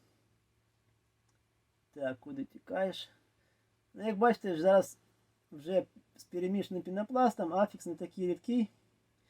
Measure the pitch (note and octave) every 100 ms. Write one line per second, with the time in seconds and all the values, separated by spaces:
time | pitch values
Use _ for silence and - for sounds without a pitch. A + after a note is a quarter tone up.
0 | _ _ _ _ _ _ _ _ _ _
1 | _ _ _ _ _ _ _ _ _ D3
2 | C3+ C3 D3 C#3 - - - F#3 F#3+ -
3 | - _ _ _ _ _ _ _ _ -
4 | G#3+ G3 A#3+ A3 G3+ E3 F3+ G3 - -
5 | _ _ _ _ _ D3+ D3+ F#3 - -
6 | _ _ - F3+ F3+ G3+ F#3 F#3 E3+ F#3+
7 | G#3+ B3+ B3 G#3 E3+ F3+ G3+ - - E3
8 | F3 - F3+ F3 - B3 A3 _ _ _
9 | _ _ _